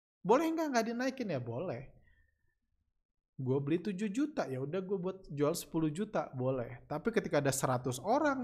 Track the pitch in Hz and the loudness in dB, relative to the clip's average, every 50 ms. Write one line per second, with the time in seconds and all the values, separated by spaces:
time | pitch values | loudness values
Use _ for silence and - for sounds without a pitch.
0 | _ _ _ _ - 180 226 302 320 330 330 330 320 302 254 226 214 226 233 240 | _ _ _ _ 4 4 4 6 6 2 2 0 0 2 2 2 2 2 -2 -2
1 | 254 269 262 262 233 196 156 127 120 117 117 135 185 180 120 120 - - - - | -2 -2 -2 -2 -4 -2 -2 -2 -2 -4 -6 -4 -4 -6 -6 -8 -10 -14 -20 -20
2 | _ _ _ _ _ _ _ _ _ _ _ _ _ _ _ _ _ _ _ _ | _ _ _ _ _ _ _ _ _ _ _ _ _ _ _ _ _ _ _ _
3 | _ _ _ _ _ _ _ - 131 123 131 143 143 160 160 180 - 214 190 180 | _ _ _ _ _ _ _ -4 0 0 2 2 2 0 0 0 0 -4 -2 -2
4 | 220 208 190 262 302 302 - 262 - 135 131 127 135 139 170 190 190 185 202 185 | -2 -2 0 0 -2 0 -2 -4 -4 -2 -2 -4 -4 -4 -4 -4 -2 -2 -4 -2
5 | 175 190 185 190 - - 147 139 143 147 170 175 - - - 160 160 156 143 180 | -2 -4 -6 -8 -12 -10 -2 2 2 2 2 0 -6 -4 -2 0 0 0 0 -2
6 | 220 214 - 170 147 - - 127 127 131 135 127 117 120 127 - - - 143 151 | -4 -2 0 -2 -2 -2 -4 -2 0 0 0 0 -4 -6 -10 -14 -8 -6 -6 -2
7 | - 226 220 220 - 170 160 147 135 139 131 - - 135 127 127 131 135 123 - | -2 2 2 2 2 4 2 4 4 4 2 2 2 2 2 2 2 -2 -2 -2
8 | - 196 247 294 311 294 269 262 | 0 2 4 4 4 4 2 2